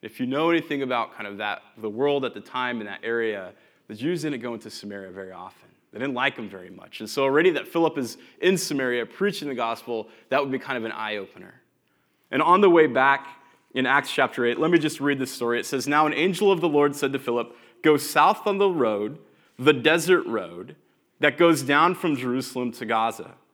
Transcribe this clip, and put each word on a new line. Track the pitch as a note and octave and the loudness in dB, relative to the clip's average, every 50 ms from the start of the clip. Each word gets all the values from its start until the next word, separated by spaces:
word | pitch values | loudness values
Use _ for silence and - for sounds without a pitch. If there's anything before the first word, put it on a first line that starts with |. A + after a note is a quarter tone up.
If | - A2 - - | -14 -16 -8 -6
you | B2+ | -6
know | B2 C3 C#3+ D#3 E3+ | -4 -2 0 2 2
anything | E3+ E3 D#3+ E3 D3+ C#3 | 2 2 0 -2 -4 -4
about | C#3 B2+ B2+ A#2+ A2+ - - | -2 -2 -2 -2 -2 -4 -8
kind | - G#2+ | -12 -12
of | G2+ G2+ G2+ | -12 -8 -6
that, | G#2 G#2 F#2+ - - _ _ - | -6 -6 -6 -6 -10 _ _ -10
the | G#2+ A2 | -10 -8
world | G#2 A2+ C3+ D3 C#3+ C#3+ C3 | -4 0 0 0 0 0 -2
at | B2 - | -4 -8
the | G#2 | -8
time | G2 - - B2+ B2+ B2 A#2+ A#2 | -16 -10 -6 -4 -4 -4 -4 -6
in | G#2+ G#2 | -8 -8
that | G2 - | -12 -10
area, | - A2+ A#2 A#2 A2+ A2+ G#2+ G2+ F#2+ F2+ F2 _ _ _ _ _ _ _ | -6 -4 -2 -2 -2 -2 -4 -6 -8 -12 -16 _ _ _ _ _ _ _
the | A2+ | -12
Jews | G#2 A#2+ D3+ F3+ E3+ D3 | -6 -4 -4 -2 -2 -4
didn't | D#3 D3 B2 | -6 -6 -6
go | A2 B2 A#2 | -6 -8 -8
into | A2 - A2+ | -8 -10 -14
Samaria | - - - G#2 G2+ G2+ F#2+ F#2+ | -16 -14 -14 -12 -12 -12 -12 -14
very | F2+ F#2+ F#2+ F#2+ | -12 -14 -14 -14
often. | F#2 F2+ F#2 F#2+ - _ _ _ _ _ _ _ - | -14 -14 -16 -16 -18 _ _ _ _ _ _ _ -10
They | G#2+ | -8
didn't | B2 C#3+ C3 | -6 -6 -4
like | A#2+ B2+ C#3 C3+ | -2 -2 -2 -2
him | - A#2 G2+ | -4 -12 -12
very | F#2 F#2+ F2+ F#2 | -12 -14 -16 -18
much. | F2+ F2 F2+ F2+ - - | -20 -20 -20 -20 -14 -14
And | A2 G2+ | -12 -8
so | - - C#3 | -2 0 0
already | C3+ C3+ D3 E3 F#3 | 2 4 4 4 4
that | E3+ C#3+ - | 4 2 -4
Philip | - - E3+ E3+ D#3 D#3+ D3 | -4 0 2 2 2 2 -2
is | C3 A#2 - - - - _ _ | -6 -6 -8 -14 -20 -20 _ _
in | - F3+ G3 F3 | 2 2 2 2
Samaria | - - D#3 C#3 C3 B2+ A#2+ A#2+ A#2 | 0 -4 -4 -2 -2 -2 -2 -2 -4
preaching | A2 - - F#3+ G3+ F#3+ - D3 D3 | -6 -6 -4 -2 -2 -2 -4 -8 -8
the | C3+ | -6
gospel, | A#2 A#2+ A2+ A#2 A2 - - A#2+ A2 G#2+ - - - _ _ | -4 -4 -4 -4 -6 -6 -8 -6 -6 -6 -8 -14 -20 _ _
that | C3 - | 0 0
would | - C#3 | 0 0
be | C3 C3 | -4 -6
kind | - - C3+ B2 | -6 -6 -6 -6
of | A2+ | -6
an | A2+ | -8
eye-opener. | - - A2 G#2+ G#2+ G#2 G2 F#2 - - F#2 F#2+ - _ _ _ _ _ _ _ _ _ _ _ _ _ _ _ | -8 -8 -8 -8 -6 -8 -8 -12 -16 -20 -20 -20 -20 _ _ _ _ _ _ _ _ _ _ _ _ _ _ _
And | - C3+ | 0 0
on | D#3 D#3+ F3 F#3 | 4 6 6 8
the | G#3 F#3+ | 8 8
way | E3+ E3+ D#3 C#3+ | 8 8 6 6
back | B2 C3 C3 C#3 C#3 C3+ - - - - _ _ _ _ _ _ _ | 4 2 4 4 2 2 -2 -10 -20 -20 _ _ _ _ _ _ _
in | C3 C3 | -2 0
Acts | B2+ C3+ C#3+ C3+ - | 2 2 2 2 0
chapter | - - C3+ B2 - - B2 | 0 0 0 0 0 0 0
eight, | A#2+ A#2+ - | 0 0 0
let | D3+ D#3+ | 0 4
me | F3 E3 | 4 4
just | D3 D#3 D3+ - | 2 2 -4 -2
read | C3+ C#3+ C#3+ C3+ | -2 -2 0 0
this | C3 B2+ | -2 -6
story. | - - B2 A#2 A#2+ A#2 | -6 -6 -2 -2 -2 -2
It | - | -2
says, | - - C3+ B2 C#3+ | -4 -4 -6 -2 0
"Now | D3 D3+ D#3 | 2 2 2
an | D3+ - | 2 2
angel | - D#3 F#3+ F#3+ E3 G#3+ G3 | 0 0 0 0 2 2 2
of | G3 E3+ | 2 4
the | D#3+ F3 | 2 2
Lord | D3 D3 C#3+ C#3+ C#3 | 2 4 2 2 0
said | C#3+ - C3+ C3+ | 0 -4 -2 -4
to | C3+ | -4
Philip, | - - A#2 A#2+ A2+ - - - - - _ _ - | -4 -2 -2 -2 -4 -6 -10 -20 -20 -20 _ _ 4
'Go | D#3 D3+ | 4 4
south | C#3+ C#3+ - - D#3 D3 F3 G#3+ G#3 - | 4 2 0 2 4 4 4 4 2 -2
on | G#3 G3+ G3 | -4 0 2
the | G3+ G3 | 2 0
road, | F#3 D#3+ B2+ A2 G#2+ G2+ G#2 G#2+ C#3+ D#3+ - _ _ _ _ _ _ _ | 2 0 0 0 0 -2 -4 -6 -8 -12 -18 _ _ _ _ _ _ _
the | B2+ C#3+ | 4 4
desert | D3+ C3 A#2 D3+ D#3+ F3 D3+ E3 F#3 E3+ - - | 4 4 4 4 4 4 4 4 2 2 2 -2
road, | A2+ G#2+ F#2+ D#2+ E2+ F2 F#2+ B2+ D3+ _ _ _ _ _ _ _ _ _ | -4 -6 -6 -6 -12 -14 -16 -16 -18 _ _ _ _ _ _ _ _ _
that | - D3 C#3 D3 | 0 0 2 6
goes | F3 E3+ E3 C#3 C3+ | 6 6 6 4 2
down | C3 C#3+ D3 D#3+ F3 F#3 | 2 4 4 4 4 2
from | - - F3 D3 C3 | 0 -2 -2 -2 0
Jerusalem | B2+ B2+ B2 C3 B2+ - - B2+ B2 A#2+ A#2 | -2 -2 -2 -2 -4 -6 -6 -6 -6 -6 -6
to | - B2 | -8 -6
Gaza.' | A2 A2+ A2 A2+ A#2 A2 - E2 - - _ _ _ | -2 -2 0 0 -2 -4 -6 -14 -18 -18 _ _ _